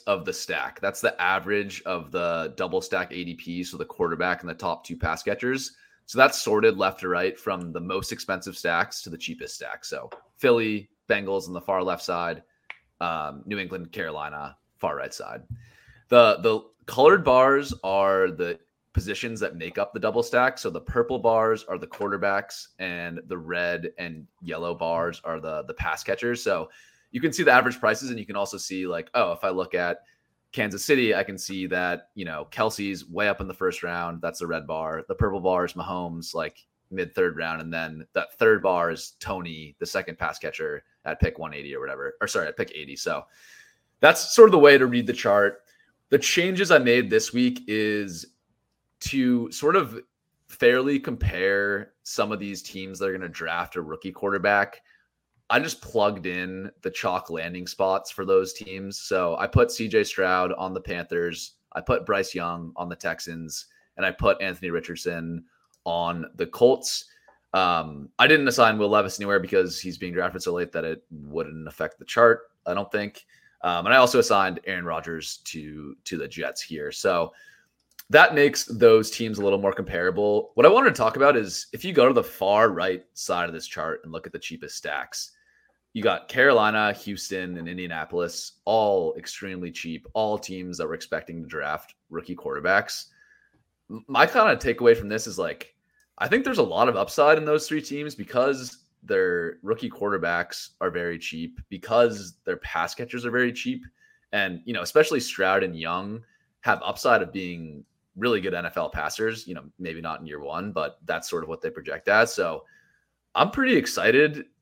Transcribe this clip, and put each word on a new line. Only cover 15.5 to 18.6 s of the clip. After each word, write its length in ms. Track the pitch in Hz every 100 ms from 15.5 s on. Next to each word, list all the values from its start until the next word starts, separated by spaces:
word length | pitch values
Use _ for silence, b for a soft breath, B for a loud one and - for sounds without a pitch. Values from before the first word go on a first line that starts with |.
| b b b b b -
The, 280 | 123 113 101
the 180 | 113 107 - _
colored 400 | - 120 147 190
bars 500 | 143 127 131 139 139 127
are 480 | 95 98 98 95 92
the 300 | 85 87 85